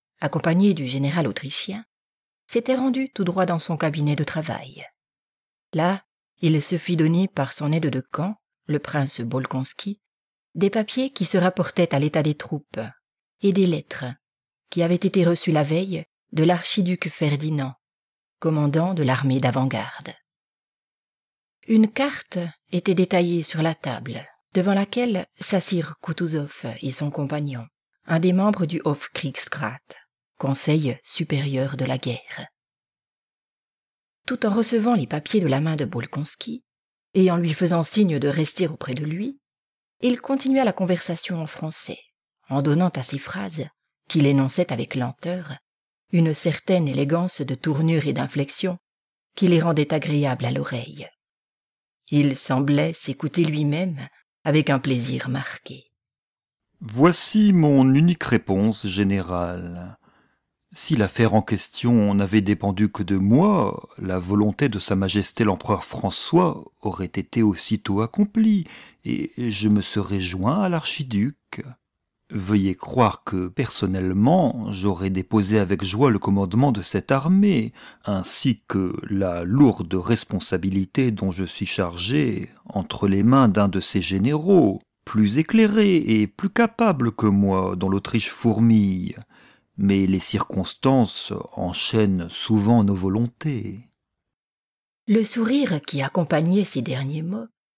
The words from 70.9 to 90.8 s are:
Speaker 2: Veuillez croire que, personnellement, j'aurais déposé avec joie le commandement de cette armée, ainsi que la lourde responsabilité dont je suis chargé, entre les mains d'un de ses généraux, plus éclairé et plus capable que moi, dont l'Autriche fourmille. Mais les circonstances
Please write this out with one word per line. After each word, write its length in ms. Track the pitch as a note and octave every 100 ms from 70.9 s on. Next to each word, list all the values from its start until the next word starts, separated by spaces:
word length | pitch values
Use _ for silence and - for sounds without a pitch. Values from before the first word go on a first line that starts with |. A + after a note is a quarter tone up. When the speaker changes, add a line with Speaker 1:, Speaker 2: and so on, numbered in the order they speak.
| - C3+ G#2 A#2+ - _ - C3+ A#2+ _ _ _ _ -
Speaker 2:
Veuillez 440 | G#2+ F#2 G#2+ F#2+ F2+
croire 480 | - B2+ A2 -
que, 240 | - F#2 F2+
personnellement, 1200 | F#2+ B2 - F#2+ F#2 F#2 F#2 A#2 F#3 C#3+ B2 G#2
j'aurais 380 | G2 G2 F2 F#2+
déposé 480 | F#2 F#2 A2 F#2+ G#2+
avec 240 | F#2 F#2+
joie 300 | F#2+ G#2 C#3
le 80 | G#2
commandement 500 | - G2+ F#2+ G#2 C#3+
de 100 | G#2
cette 300 | F2+ - -
armée, 640 | C3+ D3+ F#3+ G#3 D3+ A2+ - - -
ainsi 580 | - G2 E2 - C3+ A2 -
que 260 | G2 F#2 - -
la 320 | G2 F#2+ F2
lourde 520 | F2 B2 C#3 - E2+
responsabilité 1160 | F#2 F2 A2+ - F#2+ - F#2 F#2+ F#2+ F#2+ - B2+
dont 220 | G#2 F#2+
je 100 | F2
suis 240 | F2+ - F#2+
chargé, 800 | - F2+ E2+ F#2 C#3+ C3+ G2+ - - -
entre 420 | G2+ F2+ - G2+
les 160 | F#2+
mains 240 | A2 C3+ B2
d'un 180 | G2+ G2+
de 140 | F#2
ses 200 | - G2+
généraux, 800 | E2+ F#2+ A2 D3+ E3+ F#3+ A2+ F#2+ _ _
plus 340 | - G#2+ G#2+ A#2
éclairé 580 | D#3+ A3+ A3 G#3+ G3+ F3
et 320 | - A2 G#2
plus 220 | - F#3+
capable 600 | - A3+ - A3+ D3+ A#2
que 160 | - G#2+
moi, 480 | G2 G2 F#2+ F#2
dont 140 | F#2 F#2+
l'Autriche 420 | G2 - A2+ -
fourmille. 840 | - A#2 G#2+ A#2 A2 G2+ F#2 F#2 - - _ - _ _ -
Mais 300 | G2 G2 F#2+
les 140 | F#2+
circonstances 1120 | - G2 - F#2+ F2+ -